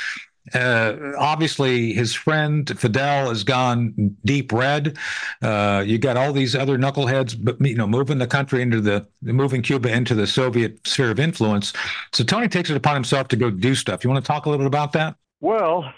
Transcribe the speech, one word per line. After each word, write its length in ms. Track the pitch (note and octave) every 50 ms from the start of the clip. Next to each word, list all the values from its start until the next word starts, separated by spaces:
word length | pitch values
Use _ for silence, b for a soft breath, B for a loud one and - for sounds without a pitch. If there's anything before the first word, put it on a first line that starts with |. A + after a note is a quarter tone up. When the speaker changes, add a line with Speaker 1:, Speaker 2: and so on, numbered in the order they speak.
| B B B B B B B _ _ - -
Speaker 1:
Uh, 600 | B2+ B2 B2+ A#2+ A2+ A2+ A2 - D3+ D3+ C#3 C#3+ C#3+
obviously, 760 | - D3 D#3 D#3 D#3+ D3+ - - C#3 C3 B2+ B2 A#2 A#2 G#2
his 200 | G#2 A#2+ A2 -
friend 540 | - - - D#3 D#3 D3+ D3+ D3+ D3+ C#3 - G#2+ -
Fidel 520 | - B2 G#2 C3 C3+ C#3+ C#3+ C#3 C3+ B2+
has 140 | A#2 G#2+ G2
gone 680 | - C3 B2+ B2+ B2 A#2+ A#2+ A#2+ A2+ - - G#2+ G2 G2+ - -
deep 260 | G2+ C#3 C#3+ C3 C3+ A2
red. 460 | A#2 B2+ C#3 D3 D3+ C#3+ D#3 D3 B B B B B B B B B
Uh, 420 | - A#2 G#2+ G#2 G#2 G2+ G2+ G2 G2
you 100 | G#2 A2+
got 220 | A2+ C3+ C3+ A#2+ B2
all 160 | C3 D3 C#3+
these 200 | C#3 C3+ B2+ A#2+
other 220 | C3 C#3 C3+ C#3
knuckleheads, 580 | B2 C3 C#3 C3+ C#3+ C#3 A#2+ C3+ C3+ C3 A#2 A#2 A#2
but, 200 | G#2 A#2+ A#2 - -
you 80 | C#3 A2+
know, 120 | A#2 A2
moving 320 | G2+ G#2+ B2+ C#3 - D3+ C3
the 80 | B2
country 340 | A#2+ - C#3 C3+ - - B2+
into 220 | B2 B2 A2+ A2 G#2
the, 240 | G#2 G2+ G2+ G2+ - _ _ -
moving 400 | A#2+ A#2 B2+ C#3 C#3 B2+ B2+ A#2
Cuba 280 | - C#3 C3+ A2+ B2
into 240 | A2 A#2+ B2 A2+ B2
the 120 | G#2+ G2+
Soviet 600 | F#2+ - - C3 B2+ A#2 A#2+ A#2 G#2+ - - _
sphere 240 | - - - C3+ A#2
of 80 | G#2+ G2
influence. 540 | C#3+ E3 - - A2+ G#2+ G#2 G2+ G2+ - - B B B B B B B B
So 120 | - B2
Tony 240 | A#2 F#3 A3 A#3+ G#3
takes 200 | - F3+ F3 -
it 80 | D3+
upon 160 | C3 - D3 D3
himself 340 | C#3 B2 - D3 C#3 C3 -
to 80 | -
go 140 | A2 B2 A#2+
do 240 | G2+ F#2 F#2+ B2+ C3+
stuff. 300 | B2 - - F#2+ F2 -
You 60 | A#2+
wanna 100 | C3+ C#3
talk 240 | - - D3 D3+ -
a 60 | D#3
little 140 | D3 C#3 C#3
bit 20 |
about 260 | C#3 C#3 D3 D3 C#3+ -
that? 240 | D#3+ D#3 D#3 D#3 - _ _ _ _
Speaker 2:
Well, 500 | D3 E3 A3 A3 G3 D#3+ E3 F3+ D#3 C3 -